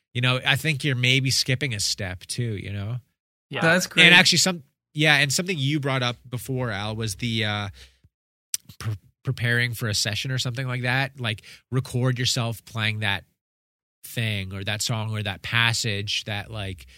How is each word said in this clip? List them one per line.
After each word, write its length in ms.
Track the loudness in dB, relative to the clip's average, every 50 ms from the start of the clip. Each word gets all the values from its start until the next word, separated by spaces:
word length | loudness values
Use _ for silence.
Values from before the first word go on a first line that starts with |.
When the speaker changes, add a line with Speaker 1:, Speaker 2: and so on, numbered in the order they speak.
| _ _ -4
Speaker 1:
You 60 | 0
know, 200 | 2 2 2 2 2
I 100 | 0 0
think 280 | 2 2 0 -2 0 0
you're 120 | 0 0
maybe 340 | 2 4 4 4 4 4 2
skipping 440 | 0 0 0 0 0 0 0 -2 -2
a 40 | -2
step 420 | -2 -4 -4 -4 -4 -6 -8 -8 -10
too, 320 | -10 -6 -4 -4 -4 -4 -6
you 160 | -6 -6 -6
know? 240 | -6 -4 -4 -6 -8 -8 _ _ _ _ _ _ _ _ -8
Speaker 2:
Yeah. 100 | -4 0
Speaker 3:
That's 240 | 4 4 4 4 2
great. 200 | 0 4 8 8
Speaker 1:
And 80 | 10 10
actually 240 | 10 8 6 4 4
some, 240 | 4 2 0 -2 -6 _ _ _ _ _ -2
yeah, 220 | 2 4 6 6 6
and 140 | 4 2
something 240 | 2 0 -2 -2 -2 -2
you 220 | 0 0 0 0
brought 220 | 0 0 0 0
up 160 | 0 -2 -4 -6 -10 -10
before, 440 | -10 -10 -6 -6 -4 -4 -4 -4
Al, 240 | -4 -4 -4 -6 -6
was 200 | -4 -6 -6 -6 -4
the, 280 | -4 -2 0 0 0
uh, 240 | 0 -2 -2 -4 -6 -8 -12 -20 -20 _ _ _ _ _ _ _ _ _ _ _ _ -10 -10 _ -12 -16 -10
pre-, 180 | -6 -6 -6 -6 _ _ _ _ -6
preparing 500 | -6 -4 -2 0 0 2 2 2 0 -2
for 120 | -4 -2 -2
a 60 | 0
session 380 | 0 0 -2 -2 -4 -4 -4
or 80 | -4 -4
something 280 | -4 -4 -4 -4 -4 -4
like 140 | -4 -4
that. 380 | -2 0 0 0 0 -2 -4 -6
Like, 240 | -4 -4 -4 -4 -8 -18 -20 -20 _ -4
record 460 | -4 -4 -4 -2 -2 0 0 2 0 0
yourself 480 | 0 -2 0 0 -2 -4 -4 -8 -10
playing 340 | -10 -6 -2 -2 -2 0 0
that 240 | 0 0 0 -2 -4 _ _ _ _ _ _ _ _ _ _ _ _ _ _ _ -18
thing 500 | -10 -6 -4 -2 -2 -2 -2 -4 -6 -6
or 100 | -8 -4
that 180 | -4 -4 -2
song 300 | -2 -2 -2 -2 -2 -4
or 100 | -4 -4 -4
that 180 | -4 -6 -6
passage 840 | -6 0 2 4 4 4 2 2 0 -2 -2 -2 -4 -4 -4 -4 -4
that, 240 | -4 -6 -6 -6 -8
like, 360 | -8 -8 -8 -8 -8 -10 -14 -20 -20